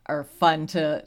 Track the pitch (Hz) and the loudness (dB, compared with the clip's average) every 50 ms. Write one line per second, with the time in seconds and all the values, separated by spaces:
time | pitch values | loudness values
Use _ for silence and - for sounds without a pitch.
0 | _ - 147 147 143 - - - 180 170 160 156 156 151 - 175 156 151 151 - | _ -6 -6 -6 -6 -10 -4 2 4 4 4 2 -2 -4 -2 -2 -2 -2 -2 -4
1 | - | -6